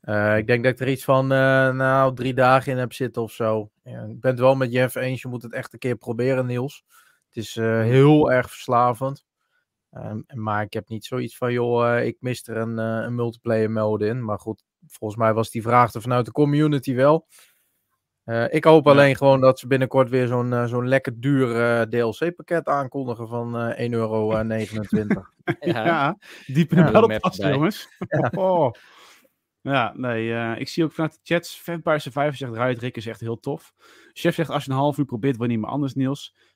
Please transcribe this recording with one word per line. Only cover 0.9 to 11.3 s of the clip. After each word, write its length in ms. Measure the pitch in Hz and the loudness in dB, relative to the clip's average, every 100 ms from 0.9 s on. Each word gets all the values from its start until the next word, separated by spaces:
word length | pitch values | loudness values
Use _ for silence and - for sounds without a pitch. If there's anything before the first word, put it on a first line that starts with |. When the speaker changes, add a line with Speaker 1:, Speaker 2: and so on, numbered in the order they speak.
| 131 | -4
Speaker 1:
van, 280 | - 135 135 | 2 2 4
eh, 380 | 135 135 135 131 | 2 4 4 2
nou, 440 | 131 131 135 135 127 | 0 0 2 2 0
drie 180 | 127 | -4
dagen 380 | 127 127 131 127 | 2 4 4 2
in 60 | 127 | -4
heb 160 | 123 | -4
zitten 280 | - 127 120 | -4 -6 -4
of 100 | 110 | -8
zo. 380 | - 113 110 104 _ | -4 -2 -2 -4 _
Ja, 180 | - 120 | -16 -14
ik 160 | 110 120 | -12 -4
ben 120 | 131 | -2
het 80 | 123 | 4
wel 160 | 127 135 | 4 4
met 160 | 127 | 2
Jeff 240 | 123 127 120 | 2 0 0
eens, 260 | 127 127 | -6 -6
je 60 | 131 | -8
moet 160 | 120 | -10
het 100 | 117 | -10
echt 200 | 117 127 | -12 -12
een 60 | 113 | -8
keer 160 | 131 117 | -6 -6
proberen, 500 | - 113 127 131 127 | -6 -2 0 0 -2
Niels. 380 | 123 135 - _ _ _ _ _ | -4 -6 -10 _ _ _ _ _
Het 80 | - | -12
is, 180 | 107 - | -10 -4
eh, 220 | 113 113 | 0 2
heel 500 | 113 131 143 151 147 | 4 6 8 6 6
erg 180 | 127 123 | 2 0
verslavend. 760 | - - 120 123 117 135 139 _ _ _ _ _ _ _ | -10 -2 2 2 0 -6 -8 _ _ _ _ _ _ _
Ehm, 280 | - 113 107 - | -14 -10 -12 -12
maar 360 | 120 107 107 | -8 -4 -4
ik 100 | 107 | -4
heb 140 | 113 95 | -8 -10
niet 180 | 113 - | -14 -8
zoiets 320 | 127 120 | -8 -8